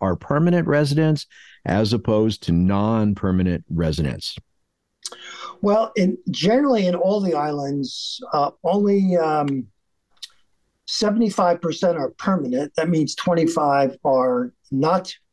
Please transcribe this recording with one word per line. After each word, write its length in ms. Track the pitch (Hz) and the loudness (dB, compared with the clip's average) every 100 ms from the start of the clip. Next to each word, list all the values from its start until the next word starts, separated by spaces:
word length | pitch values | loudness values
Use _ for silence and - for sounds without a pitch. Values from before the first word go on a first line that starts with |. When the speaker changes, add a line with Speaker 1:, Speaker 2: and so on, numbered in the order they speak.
Speaker 1:
are 160 | 98 87 | -4 -2
permanent 500 | - 143 170 175 165 | 0 2 2 2 2
residents 600 | 147 147 147 156 151 - - - - | 2 2 2 2 0 -4 -20 -20 -10
as 280 | - 98 107 | -2 0 2
opposed 500 | 113 - 107 110 104 | 0 2 2 2 0
to 80 | - | 0
non-permanent 1120 | 85 92 101 107 113 107 101 95 92 90 85 - | 2 2 2 2 0 0 0 0 2 0 -2 -4
residents? 680 | 82 80 76 73 53 - - - _ _ _ _ _ - - - - - - | -2 -2 0 -2 -4 -10 -14 -20 _ _ _ _ _ -18 -16 -20 -16 -16 -4
Speaker 2:
Well, 300 | 202 214 220 | 0 0 0
in, 240 | - 185 233 - | 0 0 -2 -6
generally 560 | 139 185 240 285 233 185 | -2 2 2 2 2 0
in 100 | 175 | 0
all 240 | 185 208 | 0 0
the 140 | 190 | 0
islands, 840 | 147 147 147 139 143 131 - - - 254 | -2 -2 -4 -4 -4 -6 -8 -12 -12 -6
uh, 180 | 151 143 - | -2 -2 -2
only, 520 | 165 196 208 202 190 180 | -2 2 2 2 2 2
um, 520 | 160 151 143 135 104 _ _ _ _ _ - _ _ _ _ _ - | 2 0 0 -4 -6 _ _ _ _ _ -20 _ _ _ _ _ -10
seventy-five 720 | - 208 214 220 - 175 175 | -2 0 2 0 2 2 2
percent 380 | 170 165 180 165 | -2 -2 -2 0
are 120 | 131 | -4
permanent. 640 | - - 185 131 123 147 | -6 -2 -2 -2 -4 -4
That 140 | - 160 | -4 0
means 260 | 160 143 | 0 0
twenty-five 840 | - - 170 165 165 147 139 135 - | -2 0 2 2 2 2 2 2 0
are 480 | 143 131 127 123 123 - - | 0 2 2 0 -4 -10 -6
not 400 | 135 156 185 185 - _ | -2 0 0 -2 -16 _